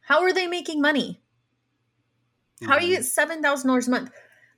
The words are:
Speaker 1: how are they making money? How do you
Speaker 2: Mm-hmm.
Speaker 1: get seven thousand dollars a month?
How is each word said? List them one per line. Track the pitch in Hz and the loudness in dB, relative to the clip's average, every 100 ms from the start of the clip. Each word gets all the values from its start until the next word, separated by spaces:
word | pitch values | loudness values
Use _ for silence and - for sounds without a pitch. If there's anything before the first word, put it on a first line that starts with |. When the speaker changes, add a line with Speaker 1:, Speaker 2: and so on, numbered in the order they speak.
Speaker 1:
how | - 294 | 0 2
are | 370 | 2
they | 370 359 | 0 -2
making | 349 277 311 | -4 -4 0
money? | 285 294 185 175 _ _ _ _ _ _ _ _ _ _ _ _ _ - | 0 2 -2 -6 _ _ _ _ _ _ _ _ _ _ _ _ _ -10
How | - 277 | 0 0
do | 349 | 2
you | |
Speaker 2:
Mm-hmm. | 359 | 0
Speaker 1:
get | - | 0
seven | - 294 330 | 0 -2 0
thousand | 302 277 262 | 0 0 0
dollars | 262 240 | 0 0
a | |
month? | 247 - - - _ _ | -2 -4 -14 -20 _ _